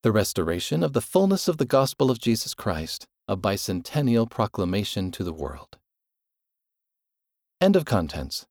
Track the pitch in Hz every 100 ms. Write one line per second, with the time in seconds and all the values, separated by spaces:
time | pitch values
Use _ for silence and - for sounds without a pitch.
0 | 113 107 95 - 82 87 - 156 165 131
1 | - 185 196 190 - 156 127 139 135 -
2 | 131 117 120 113 - - 110 80 80 -
3 | - _ - 98 101 98 - 92 - 147
4 | 139 117 113 - 107 - 90 95 101 -
5 | 92 - 90 80 69 71 - - _ _
6 | _ _ _ _ _ _ _ _ _ _
7 | _ _ _ _ _ _ 190 196 151 104
8 | 78 80 69 - -